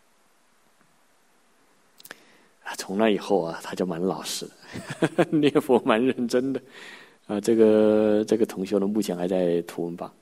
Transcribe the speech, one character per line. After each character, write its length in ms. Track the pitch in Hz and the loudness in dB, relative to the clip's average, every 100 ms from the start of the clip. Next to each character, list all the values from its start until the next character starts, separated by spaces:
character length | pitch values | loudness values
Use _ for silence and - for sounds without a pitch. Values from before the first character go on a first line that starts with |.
| _ _ _ _ _ _ _ _ _ _ _ _ _ _ _ _ _ _ _ _ - - _ _ _ _ | _ _ _ _ _ _ _ _ _ _ _ _ _ _ _ _ _ _ _ _ -20 -20 _ _ _ _
啊， 120 | - - | -14 -12
从 180 | - 95 | -6 0
那 140 | 110 | 2
以 80 | 95 | 0
后 240 | - 98 | 0 -2
啊， 180 | 82 82 | -2 -8
他 120 | - | -12
就 100 | 92 | -6
蛮 160 | 92 85 | -4 -2
老 220 | 92 82 | -4 -4
实 260 | - - - - - - - - 156 - | -8 -10 -12 -18 -18 -16 -14 -4 -4 -2
的， 80 | 170 | 0
<laughs> 60 | 156 | 2
念 160 | 147 147 | 2 0
佛 180 | - 120 | 2 2
蛮 220 | 131 110 | 4 2
认 240 | 127 123 120 | 2 -2 -2
真 260 | 123 135 | 0 -2
的。 100 | 131 - - - - - _ - | -6 -10 -20 -20 -20 -20 _ -8
啊， 140 | 104 | -4
这 140 | 104 | 0
个， 720 | 113 110 107 107 107 107 104 | 6 6 6 6 4 4 2
这 120 | 110 113 | 2 2
个 80 | |
同 220 | 107 - 95 | 0 -2 -2
学 120 | 104 | 0
呢， 80 | 98 | 0
目 140 | 107 | -2
前 160 | 98 87 | -2 -2
还 120 | 90 | -2
在 340 | 92 90 85 | 0 2 0
图 220 | 85 - | -2 -8
文 120 | 85 85 | -8 -8
吧， 160 | 85 _ | -14 _